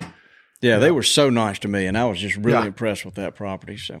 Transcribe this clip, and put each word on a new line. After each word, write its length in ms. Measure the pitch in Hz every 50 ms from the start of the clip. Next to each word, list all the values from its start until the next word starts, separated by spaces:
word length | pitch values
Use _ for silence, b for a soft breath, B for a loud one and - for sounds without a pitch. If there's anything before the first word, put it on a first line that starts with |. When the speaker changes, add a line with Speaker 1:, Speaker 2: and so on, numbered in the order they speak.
| B B B B B B B B B B B B
Speaker 1:
Yeah, 160 | - 120 113
they 100 | 104 127
Speaker 2:
Yeah. 40 | 165
Speaker 1:
were 100 | 175 131
so 300 | 107 - - 151 143 135
nice 260 | 120 117 110 104 98 -
to 80 | -
me, 200 | 101 101 101 95
and 100 | 92 98
I 80 | 113 123
was 140 | 120 95 87
just 160 | 101 98 -
really 240 | 104 104 120 117 117
Speaker 2:
Yeah. 60 | 110
Speaker 1:
impressed 360 | 101 95 - 117 110 101 - -
with 120 | 95 90
that 180 | 101 98 87 -
property. 440 | - 104 98 95 90 - - 101
So, 220 | 104 - - - -